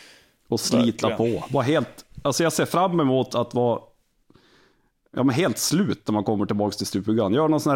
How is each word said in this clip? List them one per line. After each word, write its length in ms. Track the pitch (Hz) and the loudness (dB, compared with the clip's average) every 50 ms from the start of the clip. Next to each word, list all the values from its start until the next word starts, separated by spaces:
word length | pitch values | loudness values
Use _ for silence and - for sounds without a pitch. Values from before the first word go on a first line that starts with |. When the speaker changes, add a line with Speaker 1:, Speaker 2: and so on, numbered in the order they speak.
| - - - - _ _ _ _ _ | -20 -20 -20 -20 _ _ _ _ _
Speaker 1:
Och 120 | _ 120 113 | _ -4 -2
slita 480 | - - 123 120 233 165 - - - 110 | 0 0 2 2 2 2 0 0 -2 -2
Speaker 2:
Verkligen. 320 | 110 104 113 120 107 - | 0 0 0 0 -2 -4
Speaker 1:
på. 60 | - - 127 | -4 -2 -2
Var 80 | 135 120 | 0 0
helt, 420 | 135 156 151 117 - - - - _ - - - | 2 0 0 -2 -4 -10 -20 -20 _ -20 -6 -4
alltså, 200 | 143 - - 165 | -2 0 0 0
jag 100 | 160 - | 0 2
ser 120 | - 143 | 0 -2
fram 340 | - - 170 185 190 175 170 | 0 2 0 0 2 2 0
emot 360 | 147 131 131 131 120 - - | 2 2 2 0 0 0 -2
att 180 | 123 113 - - | -4 -4 -2 -2
vara, 260 | 120 123 120 110 - - _ _ _ _ _ _ _ _ _ _ - _ _ _ _ _ _ _ _ _ _ _ _ _ _ | 0 0 0 0 -2 -6 _ _ _ _ _ _ _ _ _ _ -20 _ _ _ _ _ _ _ _ _ _ _ _ _ _
ja, 120 | - - 127 | -2 0 0
men 120 | 139 117 | 2 2
helt 220 | 143 185 147 107 | 2 0 0 -2
slut 500 | - - - 147 180 208 120 - - _ | -2 -2 0 0 2 2 0 -2 -4 _
när 60 | - 107 | -2 0
man 100 | 107 98 | 0 0
kommer 220 | 117 110 101 101 | 0 0 0 0
tillbaks 320 | 95 104 101 104 101 - | 0 0 0 0 -2 -2
till 100 | - - | -4 -6
stugan. 460 | - - 98 95 107 110 113 107 92 107 | -4 -4 -4 -2 0 0 2 2 2 2
Gör 140 | 143 156 | 2 2
någon 120 | 156 156 147 | 2 0 0
sån 100 | 151 151 139 | 0 0 0